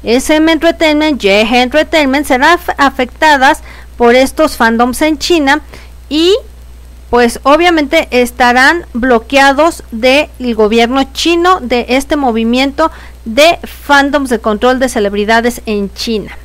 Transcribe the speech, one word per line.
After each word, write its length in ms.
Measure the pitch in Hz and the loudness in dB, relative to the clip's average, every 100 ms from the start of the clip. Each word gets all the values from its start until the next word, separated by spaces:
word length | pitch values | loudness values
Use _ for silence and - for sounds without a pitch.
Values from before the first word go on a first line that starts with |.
S 300 | 202 240 - | 0 -2 0
M 180 | 311 320 | 0 2
Entertainment, 680 | 320 330 330 320 294 311 277 | 2 0 0 0 0 0 0
Yehe 440 | 196 202 220 247 | 2 2 2 0
Entertainment 640 | 247 294 311 320 277 269 285 | 0 0 0 0 0 -2 0
serán 320 | 254 294 339 | 0 2 2
af-, 160 | - - | -2 -2
afectadas 840 | 277 - 247 - 311 285 262 311 - - - - | -2 0 -8 0 2 4 2 0 -6 -20 -20 0
por 160 | 240 | 2
estos 420 | 247 269 - 311 - | 4 2 0 -2 0
fandoms 460 | 226 226 247 247 | 0 0 -2 0
en 160 | 311 302 | -2 -2
China 440 | - 349 269 302 - - - - - | 0 0 2 -2 -4 -20 -20 -20 -8
y, 260 | 294 339 440 - - - - - - - | -2 0 0 -4 -20 -20 -20 -20 -20 -4
pues, 300 | 240 240 - | 0 0 0
obviamente 680 | 269 302 349 330 285 320 - | 0 2 4 0 0 -2 0
estarán 760 | 247 247 - 247 247 269 339 - | -2 -2 0 2 4 2 0 -6
bloqueados 920 | 240 254 233 - 277 277 269 320 - - | -4 0 0 0 2 2 4 0 -2 -14
del 640 | 226 254 277 302 - 247 | -2 0 0 -2 -8 -6
gobierno 500 | 220 214 233 233 269 269 | 0 2 2 0 0 -2
chino 460 | - 320 339 359 370 | -4 -2 0 2 0
de 260 | 240 247 - | -2 -4 -2
este 260 | 254 - 302 | -4 -2 -2
movimiento 760 | 262 226 226 247 277 269 320 - - - 233 | -2 -2 0 0 -2 -2 -4 -4 -20 -16 -6
de 320 | 220 320 349 | 2 2 2
fandoms 680 | - - - 277 277 285 262 | -8 -16 0 2 2 -2 -2
de 100 | 226 | -4
control 380 | 226 208 247 254 | -2 0 0 0
de 100 | 254 | -2
celebridades 760 | 247 202 208 208 226 233 - - | -2 -2 -2 0 0 0 -6 -6
en 260 | 208 196 - | -6 -6 -8
China. 420 | - 220 160 - | -6 -6 -8 -16